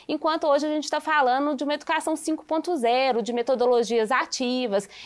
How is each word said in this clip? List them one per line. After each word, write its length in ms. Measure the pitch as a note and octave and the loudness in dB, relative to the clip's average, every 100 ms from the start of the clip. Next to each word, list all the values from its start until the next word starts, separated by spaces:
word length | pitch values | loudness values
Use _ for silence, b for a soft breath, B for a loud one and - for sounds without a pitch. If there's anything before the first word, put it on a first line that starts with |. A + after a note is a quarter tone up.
| B | B
enquanto 380 | D4 D#4+ D#4+ D#4+ | -4 -2 0 2
hoje 220 | C#4+ D4+ | 2 2
a 20 | |
gente 180 | D4+ D4 | -2 -2
tá 120 | D4+ | -4
falando 560 | D#4 D4+ B3+ B3+ D4 C#4+ | 0 2 4 2 0 -2
de 80 | |
uma 100 | C#4+ | -2
educação 420 | D4+ - D#4+ D#4+ D#4 | -4 -2 -2 -2 -4
cinco 300 | - D#4 - | -4 -6 -2
ponto 300 | D#4+ E4 E4+ | -4 -2 0
zero, 480 | A3+ B3+ C4+ A#3 | 2 2 2 0
de 100 | A3 | -2
metodologias 800 | A#3 A#3+ B3 B3 A#3+ A3 A#3 G#3+ | -2 0 2 2 2 2 0 2
ativas. 760 | B3+ D#4+ - B3 B3+ B3 G3 - B | 0 0 -2 -2 -2 0 -2 -2 B